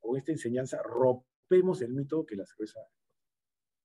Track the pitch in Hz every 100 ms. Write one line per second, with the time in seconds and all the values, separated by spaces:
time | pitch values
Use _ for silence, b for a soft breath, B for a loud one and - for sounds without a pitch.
0 | 113 135 135 151 120 123 131 - 113 117
1 | 127 123 - _ _ 185 185 170 117 131
2 | 139 156 156 101 95 - 107 - - _
3 | _ _ _ _ _ _ _ _